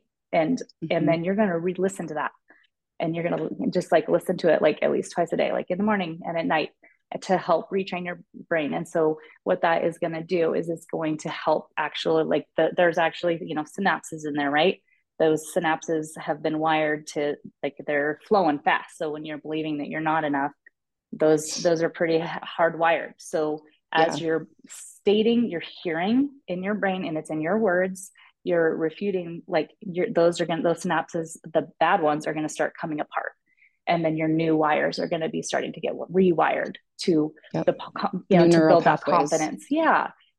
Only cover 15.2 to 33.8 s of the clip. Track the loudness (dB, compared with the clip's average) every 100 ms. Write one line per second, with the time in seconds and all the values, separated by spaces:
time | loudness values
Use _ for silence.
15.2 | 2 2 -2 -2 0 -2 -2 -4 -4 -8
16.2 | -6 -4 -4 0 0 2 2 -2 -4 -4
17.2 | -4 -4 -12 -8 -8 -6 -4 -2 -2 -4
18.2 | 2 2 4 2 0 0 -2 -8 -8 -6
19.2 | -10 -12 -6 -6 -4 -6 -6 -4 0 0
20.2 | 0 0 -2 -6 _ _ _ _ _ 0
21.2 | 4 4 0 -2 0 2 0 0 0 0
22.2 | -2 -8 -8 0 0 2 2 0 -2 -14
23.2 | -6 -2 -2 -4 -10 _ _ 2 2 0
24.2 | -2 -2 -4 _ -20 -20 -20 -2 2 4
25.2 | 4 2 0 -4 -10 -8 -6 -2 2 2
26.2 | 0 -4 -8 -6 -4 -2 -2 -2 -4 -6
27.2 | -4 -4 0 2 2 2 0 -4 -14 _
28.2 | -20 _ -2 2 2 2 -2 -2 -2 -2
29.2 | -6 -12 -4 -2 -2 _ -6 -2 0 4
30.2 | 4 4 -2 0 0 0 0 -2 -2 -6
31.2 | -6 -12 -4 -2 -2 0 2 4 2 0
32.2 | -2 -4 -6 -4 -4 -4 -8 -6 -6 -6
33.2 | -6 -12 _ _ _ _